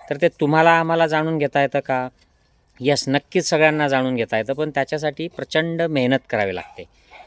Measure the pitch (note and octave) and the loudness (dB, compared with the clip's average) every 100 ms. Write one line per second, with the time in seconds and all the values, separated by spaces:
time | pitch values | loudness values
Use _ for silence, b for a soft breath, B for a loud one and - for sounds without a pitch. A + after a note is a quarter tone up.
0 | - C#3+ - - D3 D#3 E3 E3 E3 E3 | -10 -2 -2 0 0 4 6 4 2 0
1 | E3 D#3 D#3+ D#3+ C#3+ C#3+ C#3 C#3+ - C3 | 2 0 -2 -2 -2 0 0 -2 -2 -4
2 | B2+ - _ _ _ _ _ - B2+ C3+ | -4 -12 _ _ _ _ _ -4 0 0
3 | - C#3 - F#3 - D#3+ D#3 D#3 D3 C3+ | 0 -2 0 -4 0 4 4 4 0 0
4 | C3 B2+ A2+ A2 A2 C#3 D#3 C#3+ C3+ D#3 | 0 -2 -2 -2 -2 -4 -4 -4 -4 -4
5 | D3+ C#3+ E3 - C#3 - E3+ E3 E3 D3 | -6 -6 -8 -10 -4 -2 -2 -2 -2 0
6 | B2 C3 - A2+ G2 F2+ - - - B | 2 0 0 -2 -2 -4 -10 -16 -20 B
7 | B B | B B